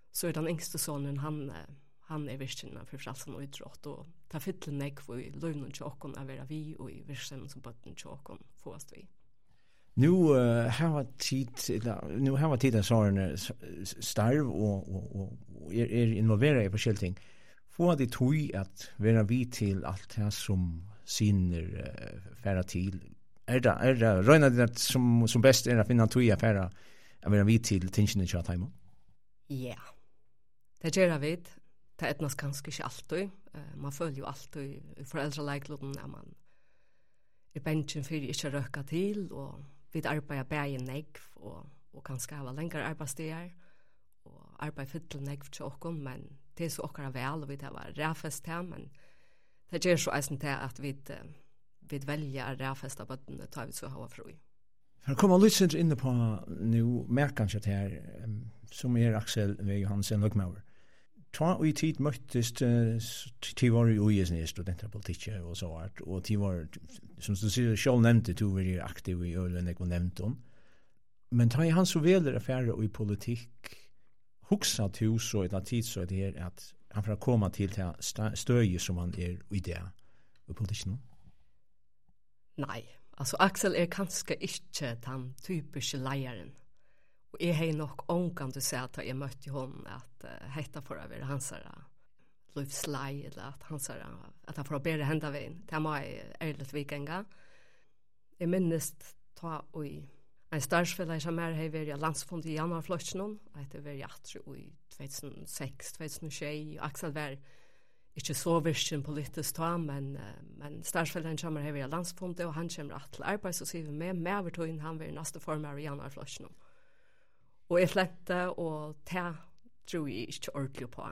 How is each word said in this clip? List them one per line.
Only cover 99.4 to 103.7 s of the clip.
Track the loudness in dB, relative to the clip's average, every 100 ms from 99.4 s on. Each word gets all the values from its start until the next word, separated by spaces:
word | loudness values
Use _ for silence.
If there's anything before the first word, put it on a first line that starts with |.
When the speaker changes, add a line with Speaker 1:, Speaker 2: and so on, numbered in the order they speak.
| -8 -8 -10
Speaker 1:
og | -8 -8
i | -10 -14 -18 -20 -20 -6
en | -4
startsfelle | 2 2 2 -2 -4 -4
som | -2 -2
er | -2
her | -4 -4
ved | -4 -6 -2
landsfond | -2 -2 -6 -8 -4
i | -4
januarfløsjonen, | -2 -4 -4 -6 -4 -6 -6 -8 -14
og | -14
etter | -12